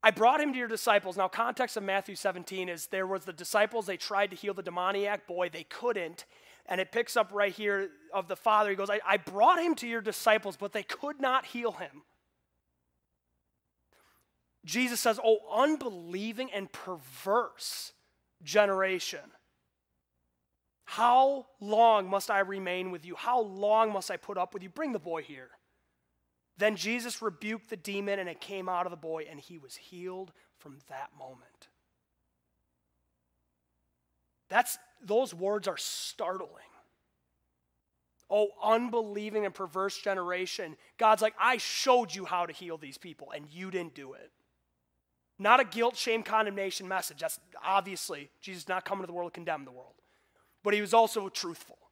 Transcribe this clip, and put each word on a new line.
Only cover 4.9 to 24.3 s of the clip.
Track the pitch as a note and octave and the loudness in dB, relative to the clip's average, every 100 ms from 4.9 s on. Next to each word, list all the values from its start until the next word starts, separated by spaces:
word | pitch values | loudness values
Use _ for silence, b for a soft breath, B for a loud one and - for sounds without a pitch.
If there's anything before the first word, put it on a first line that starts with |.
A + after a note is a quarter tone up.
| G3+ G3+ G#3 - | 0 -2 -4 -6
boy, | F3 F3+ | -4 -4
they | E3+ | -4
couldn't. | E3 - A#3+ G#3 E3 E3+ - b b b - | -14 -6 -2 -2 -4 -8 -20 b b b -6
And | F3+ | -4
it | F#3 | -2
picks | A3+ A#3 A#3+ | -2 0 0
up | G#3 | 0
right | G3+ G3+ | 2 0
here | G3 G#3 G3+ G3 D3 - | 0 -2 0 -2 -8 -8
of | F#3 F3 | -6 -4
the | F3+ | -2
father. | A3+ G#3+ G#3 | 4 4 4
He | G3 | 0
goes, | G3 | -2
"I, | G#3 | -2
I | F#3+ G3+ | 2 0
brought | - F#3+ C4 F4 | 0 6 6 8
him | F4 D4+ | 4 0
to | A#3+ | -2
your | A#3 | -4
disciples, | G#3+ - - G#3+ G3+ E3 | -4 0 4 4 2 -8
but | G3+ | -6
they | G#3+ | -6
could | F#3+ - C#4+ D4 | -8 -6 -6 -2
not | C4+ C4 - | 0 0 0
heal | A#3+ A#3 | -4 -4
him." | - E3 C#3 _ _ _ _ _ _ _ _ _ _ _ _ _ _ _ _ _ _ _ b b b b _ _ _ | -4 -12 -14 _ _ _ _ _ _ _ _ _ _ _ _ _ _ _ _ _ _ _ b b b b _ _ _
Jesus | D#3 G3+ B3 A#3 | -4 0 0 2
says, | A#3 A3 | 2 4
"Oh, | A3+ A3 - | 4 4 4
unbelieving | G#3+ C#4+ D4+ C4 F#3 E3+ F#3 G#3+ A3 C4 | 2 4 4 -2 -8 -10 -6 -6 -6 -6
and | G3+ G3 | -6 -8
perverse | - - F3 C3 - G3 A3+ A#3+ - - - - _ _ _ _ _ | -12 -10 -12 -12 -10 2 2 2 -8 -10 -10 -12 _ _ _ _ _
generation. | D3 G3 G3+ F#3+ F#3+ F#3 - E3 - _ _ _ _ _ _ _ _ _ _ _ _ _ _ _ | 2 6 6 6 2 0 -4 -10 -16 _ _ _ _ _ _ _ _ _ _ _ _ _ _ _
How | - - A#3 B3 C4+ C#4 - _ | -12 2 6 8 6 4 -6 _
long | G3+ G#3+ A#3 G#3+ F#3+ | 0 6 8 8 4
must | G3 - | -2 2
I | G3+ | 0
remain | F#3+ G3 F#3 F3+ F#3 | 0 -2 -4 -4 -4
with | F3+ | -8
you? | E3 E3+ | -10 -6
How | A3+ B3 | 0 2
long | G#3+ F#3+ G3+ G#3+ A3 | 0 -2 4 4 4
must | G3+ - | 0 -6
I | F#3 | -8
put | - | -6